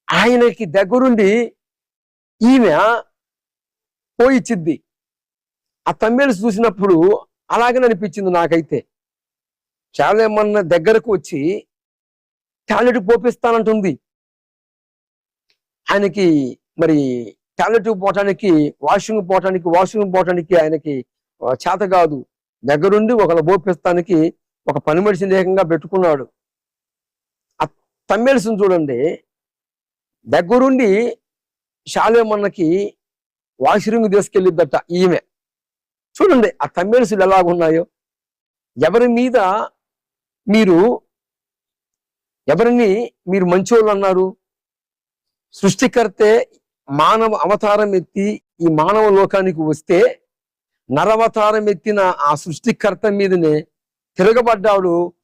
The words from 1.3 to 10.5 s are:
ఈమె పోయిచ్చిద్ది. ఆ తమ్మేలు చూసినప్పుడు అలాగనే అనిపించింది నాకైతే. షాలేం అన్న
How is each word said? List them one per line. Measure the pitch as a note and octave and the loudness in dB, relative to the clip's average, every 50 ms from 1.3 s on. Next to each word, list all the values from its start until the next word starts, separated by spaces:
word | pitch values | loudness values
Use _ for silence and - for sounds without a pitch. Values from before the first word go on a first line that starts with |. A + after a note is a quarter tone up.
| G#3+ A#3+ A#3+ A3+ - _ _ _ _ _ _ _ _ _ _ _ _ _ _ _ _ - | 2 0 -2 -4 -8 _ _ _ _ _ _ _ _ _ _ _ _ _ _ _ _ 0
ఈమె | G#3+ A#3+ C4 C4 A#3 F#3 D3 D#3+ G3 A3 A#3 A3+ - _ _ _ _ _ _ _ _ _ _ _ _ _ _ _ _ _ _ _ _ _ _ - | 2 4 4 4 4 4 2 2 2 0 0 -2 -6 _ _ _ _ _ _ _ _ _ _ _ _ _ _ _ _ _ _ _ _ _ _ 2
పోయిచ్చిద్ది. | A#3 C4+ C4+ A#3 D#3+ - A#3 F3+ D#3 E3 C#3 - _ _ _ _ _ _ _ _ _ _ _ _ _ _ _ _ _ _ _ _ - | 2 4 2 2 0 -2 -6 -4 -4 -4 -4 -6 _ _ _ _ _ _ _ _ _ _ _ _ _ _ _ _ _ _ _ _ -8
ఆ | A#3+ | -8
తమ్మేలు | A#3 - A3 A3 A#3 B3+ C#4+ C#4 A3 F3+ | -4 -2 -2 0 0 0 0 0 -2 -2
చూసినప్పుడు | G#3 A#3 F#3+ G3+ A#3 A3+ - - F#3+ G3 F3 D#3+ E3+ G3 G#3 - - _ _ _ _ - | -4 -4 -2 0 -2 -2 -2 -2 0 2 2 4 4 2 2 0 -4 _ _ _ _ -6
అలాగనే | F3 G#3+ A#3+ B3 A#3 B3+ B3+ | -2 0 0 0 0 2 0
అనిపించింది | A#3 A3+ E3+ G#3+ F#3+ - G#3+ G3 F#3 | 0 0 -2 -6 -8 -8 -6 -4 -2
నాకైతే. | F3+ F3 E3+ D3+ E3 E3 D3+ - D3+ A#2+ - _ _ _ _ _ _ _ _ _ _ _ _ _ _ _ _ _ _ _ _ _ - | 0 0 0 0 0 -2 -2 -2 -6 -8 -8 _ _ _ _ _ _ _ _ _ _ _ _ _ _ _ _ _ _ _ _ _ -6
షాలేం | - C#3+ D#3+ G3+ A3 A3+ A3 G#3+ G#3+ | -2 0 0 2 0 0 0 0 -2
అన్న | G#3+ G#3 | -2 0